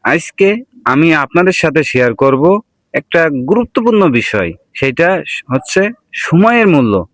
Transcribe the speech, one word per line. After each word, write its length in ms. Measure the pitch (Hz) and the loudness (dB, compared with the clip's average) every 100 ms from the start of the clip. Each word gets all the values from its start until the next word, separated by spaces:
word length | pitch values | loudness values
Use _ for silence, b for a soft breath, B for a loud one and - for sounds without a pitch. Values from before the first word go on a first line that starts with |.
| 107 | -2
আজকে 360 | 160 - - 196 220 254 - - | -2 -4 0 0 0 -8 -6 -2
আমি 220 | 135 165 156 | 2 2 2
আপনাদের 320 | 139 175 180 175 | 0 0 0 0
সাথে 200 | 160 147 143 | 0 0 -2
শেয়ার 200 | 127 123 110 | 0 0 2
করব 280 | 135 131 160 202 - _ _ | 0 2 2 0 -4 _ _
একটা 280 | - - 170 160 139 127 | -8 -2 -2 0 -2 -2
গুরুত্বপূর্ণ 520 | 220 233 - 226 220 170 120 | -2 0 -2 0 2 2 0
বিষয়, 320 | - 104 85 85 _ - | -2 -4 -4 -8 _ -4
সেটা 300 | 135 127 170 185 - - - | -4 0 -2 -2 -6 -14 -6
হচ্ছে 320 | 127 - 190 202 247 _ - - | -6 -2 -2 -2 -6 _ -12 0
সময়ের 420 | 165 220 240 208 | 2 4 4 4
মূল্য। 200 | 151 117 98 87 | 2 2 -2 -4